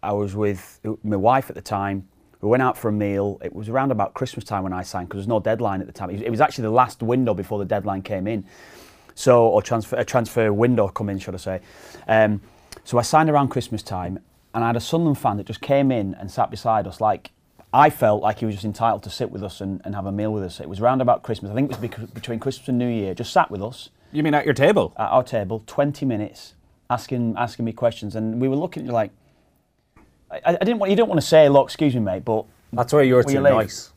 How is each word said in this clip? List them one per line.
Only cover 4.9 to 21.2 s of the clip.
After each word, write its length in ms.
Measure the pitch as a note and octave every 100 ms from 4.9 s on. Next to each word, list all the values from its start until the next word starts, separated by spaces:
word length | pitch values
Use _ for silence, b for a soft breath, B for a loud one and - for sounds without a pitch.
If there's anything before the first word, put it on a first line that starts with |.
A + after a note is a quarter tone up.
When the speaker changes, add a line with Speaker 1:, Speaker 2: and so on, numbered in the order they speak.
| F#2+ F2
Speaker 1:
'cause 80 | G2
there 40 |
was 60 | G2
no 120 | A2+
deadline 420 | A2+ A2 A2+ F#2+
at 40 | -
the 80 |
time. 160 | - F#2+
It 40 |
was, 80 | G2+
it 60 | A2+
was 100 | A2+
actually 220 | D3 -
the 80 | A2
last 320 | A#2 B2 -
window 320 | A2+ B2 B2 F#2+
before 240 | F#2+ G#2+
the 60 | G2
deadline 360 | G#2+ G2+ F#2+
came 240 | F#2+ G2+ F#2+
in. 160 | A2 F#2 B B B B B B
So, 340 | - - B2 A#2
or 140 | G2+
transfer, 340 | - A2+ G#2 -
a 60 | A#2
transfer 460 | B2+ A2+ - A2
window 360 | G#2 A#2+ A#2+ G2
come 220 | - G#2
in, 100 | G2
should 160 | F#2+ F#2
I 20 |
say. 240 | - F#2 B B B B B
Um, 340 | A2 G#2+ G#2 B B B B
so 140 | - A#2+
I 60 |
signed 260 | A#2 D#3 D#3
around 200 | D3 C#3
Christmas 340 | - - G#2+
time, 360 | - F#2 F2+ F#2+ _ _ _ A#2
and 80 |
I 40 | A#2
had 80 | A#2+
a 40 |
Sunderland 380 | - E3 E3+ C#3
fan 180 | B2 G#2
that 80 | F#2+
just 160 | A2+
came 300 | - C#3 C#3
in 240 | B2 G2 -
and 160 | G2
sat 180 | - A#2+
beside 380 | G#2+ A#2+ A2 G2
us. 120 | F#2
Like, 300 | G#2+ F#2 - _ _ _ _
I 160 | B2+ D3+
felt 320 | D3 A#2 G#2
like 160 | G#2+ G#2+
he 60 | A2+
was 80 | G2+
just 100 | G#2+
entitled 380 | G2+ A2+ G2+
to 60 | G#2
sit 180 | - A2+
with 140 | G2
us 180 | G2 -
and, 200 | G2 F#2+ -
and 80 |
have 140 | G2+ G2
a 40 |
meal 220 | G2+ G#2+
with 80 | G#2+
us. 160 | F#2+ -
It 100 | C#2+
was 120 | F#2
round 200 | A#2 C3
about 200 | B2 A2+